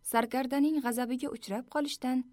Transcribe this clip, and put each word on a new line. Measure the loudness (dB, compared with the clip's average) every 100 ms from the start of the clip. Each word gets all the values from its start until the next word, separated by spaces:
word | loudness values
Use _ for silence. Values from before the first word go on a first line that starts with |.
| 2
sarkardaning | 2 2 0 0 2 4 4
g'azabiga | 0 -2 -2 -2 -4 -6
uchrab | -6 -6 -2
qolishdan | -2 -2 -2 0 0 -2